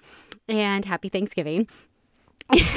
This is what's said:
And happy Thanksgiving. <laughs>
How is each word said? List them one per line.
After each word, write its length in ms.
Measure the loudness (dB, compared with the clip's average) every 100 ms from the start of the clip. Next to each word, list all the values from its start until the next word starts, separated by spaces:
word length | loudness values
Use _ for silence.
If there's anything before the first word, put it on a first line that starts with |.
| 0 -20 -20 -16 -4
And 380 | -2 0 0
happy 240 | -2 -6 -4
Thanksgiving. 580 | -4 -2 -4 -2 -2 -2
<laughs> 840 | -6 _ _ _ _ _ -10 2 4 4